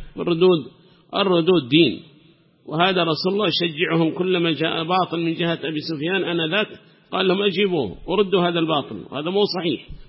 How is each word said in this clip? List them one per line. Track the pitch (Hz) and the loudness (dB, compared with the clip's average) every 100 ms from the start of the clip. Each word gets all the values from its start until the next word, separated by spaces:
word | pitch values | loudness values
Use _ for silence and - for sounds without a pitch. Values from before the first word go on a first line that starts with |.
| - - | -10 -6
بالردود". | 170 165 185 175 117 - _ _ _ - | -2 4 4 4 0 -18 _ _ _ -2
الردود | 196 175 165 180 123 | 2 2 4 2 4
دين، | 151 147 87 - - _ _ _ _ - | 4 4 0 -12 -20 _ _ _ _ -8
وهذا | 156 180 185 | 0 2 2
رسول | 165 156 185 | 0 0 0
الله | 196 202 | 0 0
يشجعهم | - 175 147 165 165 160 | 0 -2 -2 0 2 2
كلما | 156 185 180 170 | 0 0 2 2
جاء | 139 160 160 | 0 -2 -2
باطل | 165 185 170 170 | 0 0 0 -2
من | 165 | -4
جهة | 165 170 165 | -2 -2 -2
أبي | 139 151 | -4 -6
سفيان | 147 156 160 190 | -6 -6 -2 -2
آنذاك | 170 170 160 196 208 - - _ _ | -2 -2 -2 -2 -4 -8 -20 _ _
قال | 180 190 | -2 0
لهم: | 185 | 2
"أجيبوه | 202 175 202 170 104 - - | 0 2 0 0 -2 -6 -4
وردوا | 190 196 185 175 | 0 2 2 2
هذا | 170 | 0
الباطل، | 160 151 - 104 - | 0 -2 -4 -12 -10
هذا | 131 156 | -8 -2
مو | 196 202 180 | 0 0 0
صحيح"، | 170 123 - - | -4 -4 -8 -18